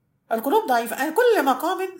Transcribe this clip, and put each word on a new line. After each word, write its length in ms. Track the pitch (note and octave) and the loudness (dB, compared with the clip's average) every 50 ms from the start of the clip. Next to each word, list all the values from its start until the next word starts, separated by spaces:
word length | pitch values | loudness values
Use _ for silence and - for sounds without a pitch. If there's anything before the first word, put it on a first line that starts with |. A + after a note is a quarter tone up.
| _ _ _ _ _ - | _ _ _ _ _ -6
القلوب 340 | A3+ A3+ A3 C#4 G4+ A4 A4 | -4 -4 0 0 0 0 2
ضعيفة. 360 | A4 B3 A#3 A#3+ A3 - - | 2 0 0 -2 -4 -6 -6
أنا 80 | C4 D#4 | -4 -2
كل 340 | D#4 A4 B4 A#4+ G#4+ E4+ C4+ | 0 2 4 4 4 4 4
مقام 340 | C4+ - - D#4 E4+ F#4 F4 F#4+ F#4 - | 2 0 0 -2 -4 -4 -4 -6 -8 -10